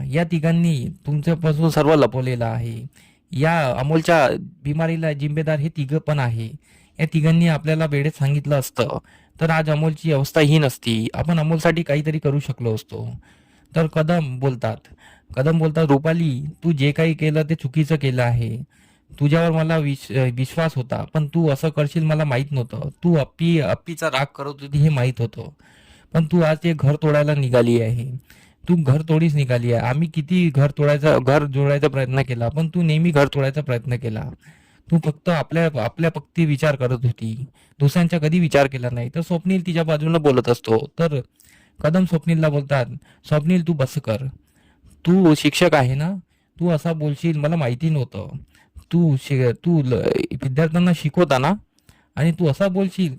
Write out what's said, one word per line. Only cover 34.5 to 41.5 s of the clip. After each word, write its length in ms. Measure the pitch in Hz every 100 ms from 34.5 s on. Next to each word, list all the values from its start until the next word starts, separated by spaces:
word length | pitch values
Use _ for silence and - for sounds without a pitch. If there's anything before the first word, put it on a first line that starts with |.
| _ _ _ -
तू 100 | 170
फक्त 240 | 156 - 185
आपल्या, 400 | 160 123 165 165 143
आपल्या 260 | 113 - 165
फक्त 260 | 147 - -
विचार 360 | 160 139 151 135
करत 280 | 123 123
होती, 300 | 123 - 113 117 135 _ _ -
दुसऱ्यांचा 380 | 143 180 170 170
कधी 220 | 151 180
विचार 260 | 160 143 135
केला 240 | 131 123
नाही." 180 | 120 120
तर 60 | 170
स्वप्नील 460 | 165 170 185 190 175
तिच्या 160 | 165
बाजूनं 400 | 160 151 160 165
बोलत 260 | 147 127 120
असतो. 300 | 120 - 110 - -
तर 220 | 165 139 - _ _